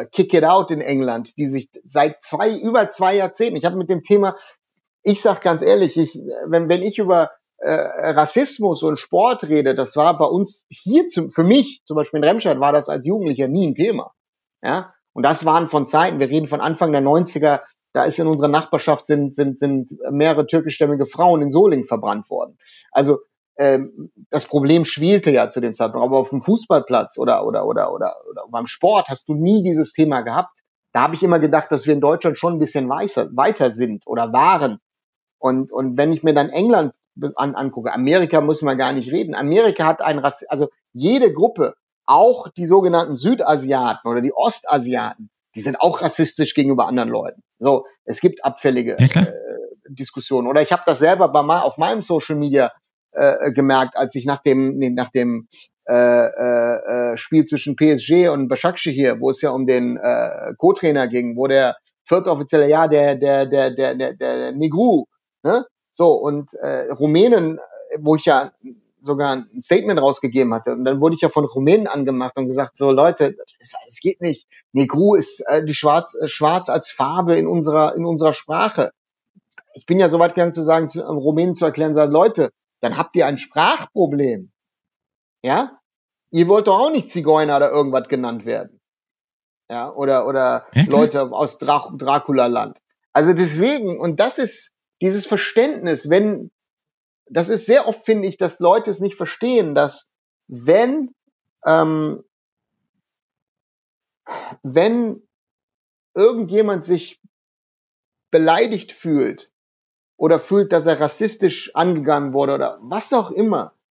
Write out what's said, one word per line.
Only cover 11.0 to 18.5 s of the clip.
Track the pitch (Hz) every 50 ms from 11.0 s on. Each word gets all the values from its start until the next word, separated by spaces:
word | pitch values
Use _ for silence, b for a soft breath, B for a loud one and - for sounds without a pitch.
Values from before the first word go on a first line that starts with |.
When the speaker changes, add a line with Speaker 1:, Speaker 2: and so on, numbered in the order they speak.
| 339 349
Speaker 1:
zum, | - - 160 -
für | - - 165
mich, | 180 233 285 254 - - - _
zum | - 151
Beispiel | 151 151 - - 151
in | 147
Remscheid, | 156 202 226 214 196 143 127
war | 139 143
das | 143 147 143 151
als | 151 143 123
Jugendlicher | 151 196 220 190 156 135 117 135
nie | 127 143 190 190 151
ein | 123
Thema. | - 165 226 208 - - - _ _ _ _ _ _ _ _ _ _
Ja? | - 120 143 185 185 - _ _ _ _
Und | - -
das | 123 139 160 156 160
waren | 160 156 170 170 160
von | - 147 139
Zeiten, | - - 151 170 185 165 143
wir | 135 123
reden | 143 156 156 135
von | 151 143
Anfang | 104 151 160 160 180 160
der | 147 143
neunziger, | 135 139 147 170 180 175 - 147 147 151 143 135 B B B _ _ _
da | - 131 127
ist | 151 147 -
in | 165
unserer | 156 160 143 143
Nachbarschaft | 147